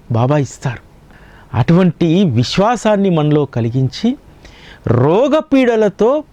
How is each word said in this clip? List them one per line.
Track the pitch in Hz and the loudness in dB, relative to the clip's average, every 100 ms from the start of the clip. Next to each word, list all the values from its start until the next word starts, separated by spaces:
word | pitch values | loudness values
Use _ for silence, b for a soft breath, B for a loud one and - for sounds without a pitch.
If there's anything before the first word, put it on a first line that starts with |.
| - | -6
బాబా | 110 127 151 | -2 0 0
ఇస్తారు. | 139 - 135 117 - - - B B B B - | -2 -8 -10 -10 -16 -20 -20 B B B B -4
అటువంటి | - 170 185 - 170 170 | 2 2 2 0 0 2
విశ్వాసాన్ని | 196 113 123 - 202 240 220 208 196 | 2 0 -2 0 0 0 0 0 0
మనలో | 170 151 151 | 0 0 0
కలిగించి, | 139 - 117 123 131 - 226 285 - B B B B B - | 0 -4 -4 -2 -4 -2 -4 -4 -10 B B B B B -2
రోగపీడలతో | 113 135 180 277 302 302 269 254 226 214 - 214 294 294 | 0 2 2 2 0 0 0 2 2 0 0 0 0 -4